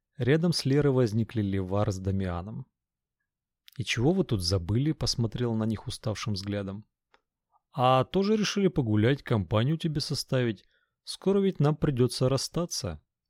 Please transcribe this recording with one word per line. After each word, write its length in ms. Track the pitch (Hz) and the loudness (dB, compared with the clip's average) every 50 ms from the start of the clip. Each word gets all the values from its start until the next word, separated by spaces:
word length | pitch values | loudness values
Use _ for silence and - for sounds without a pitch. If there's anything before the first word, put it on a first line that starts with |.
| _ _ _ | _ _ _
рядом 360 | - 123 117 143 160 165 180 - | -2 2 2 2 4 4 2 0
с 120 | - - | 0 0
Лерой 280 | 131 135 147 147 143 131 | 2 2 4 4 4 4
возникли 480 | 131 127 107 104 113 110 - - 110 | 4 2 2 2 0 -2 -2 -2 -2
Левар 500 | 104 98 95 95 95 90 95 101 107 107 | -2 0 0 -2 -2 -2 0 0 0 0
с 60 | 98 | -2
Дамианом. 720 | 95 95 98 95 98 95 92 87 87 90 104 113 131 131 - _ _ _ _ _ _ _ _ _ _ _ _ _ _ _ _ _ _ _ - - | -2 -2 -2 -2 -2 -2 -4 -4 -6 -8 -10 -10 -12 -14 -16 _ _ _ _ _ _ _ _ _ _ _ _ _ _ _ _ _ _ _ -16 -12
"И 60 | - 110 | -10 -8
чего 280 | - - 117 117 147 | -6 -4 0 0 2
вы 120 | 185 190 175 | 2 0 0
тут 180 | - 120 98 | -2 -2 -2
забыли?" 500 | 90 87 98 98 85 82 101 120 143 156 | 0 0 -2 -2 0 -2 -2 0 0 -2
посмотрел 640 | 156 - 127 113 - - 117 110 - 120 123 120 113 | -2 -2 -4 -4 -2 -2 -2 -4 -2 -4 -2 -2 -2
на 80 | 110 110 | 0 -2
них 220 | 113 110 - - | -2 -2 -4 -6
уставшим 460 | - - - - 110 104 - - 113 104 | -10 -12 -8 -6 -6 -6 -4 -4 -6 -6
взглядом. 520 | 92 95 101 101 104 101 98 98 104 110 _ _ _ _ _ _ _ _ _ _ _ _ _ _ _ _ _ - | -4 -4 -6 -6 -4 -6 -6 -10 -12 -14 _ _ _ _ _ _ _ _ _ _ _ _ _ _ _ _ _ -2
"А 300 | - 123 127 131 131 123 | 2 4 4 4 4 2
тоже 320 | - - 185 196 202 220 | 2 0 0 2 2 2
решили 320 | 214 202 - - 202 196 | 2 0 0 0 2 2
погулять, 560 | 180 - 160 131 110 107 104 104 120 143 - - | 2 2 0 0 2 2 4 4 4 2 0 0
компанию 540 | - 123 107 92 - 107 107 117 139 160 | 0 0 0 0 2 0 2 2 2 0
тебе 240 | 160 - 165 147 151 | 0 -2 -2 -2 -4
составить? 640 | - - 143 127 - - 135 131 123 117 107 - _ _ _ _ _ _ _ _ _ | -4 -4 -4 -6 -4 -2 -2 0 0 0 -2 -4 _ _ _ _ _ _ _ _ _
Скоро 360 | - - - - 185 196 202 | -14 -12 -4 0 0 2 2
ведь 200 | 196 190 180 - | 2 2 2 2
нам 160 | 143 147 156 | 2 2 2
придется 520 | - - 147 139 120 127 120 - - 135 | 2 0 0 2 2 2 2 2 0 0
расстаться", 720 | 127 135 131 - - - 156 175 170 - - - 95 80 76 _ _ _ _ _ _ | 0 0 0 -2 -4 -4 -4 -4 -4 -6 -6 -6 -8 -8 -10 _ _ _ _ _ _